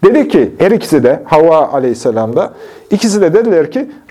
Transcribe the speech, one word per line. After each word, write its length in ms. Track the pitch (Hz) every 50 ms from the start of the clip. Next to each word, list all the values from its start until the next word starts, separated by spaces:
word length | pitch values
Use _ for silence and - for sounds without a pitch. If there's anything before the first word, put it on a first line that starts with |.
| -
Dedi 240 | 190 220 302 277 -
ki, 260 | - 160 123 98 - -
her 120 | - 190
ikisi 320 | 220 220 - - - 147 120
de, 180 | 120 139 156 -
Havva 440 | - - 151 156 165 160 156 147 - -
Aleyhisselam 640 | 139 131 127 120 117 - 131 113 110 113 110 120
da, 160 | 131 190 - - - - - - - - -
ikisi 300 | - 202 - 226 196 208
de 140 | 196 165 151
dediler 360 | 208 233 233 196 165 156 151
ki, 200 | - 254 294 262 - - _ _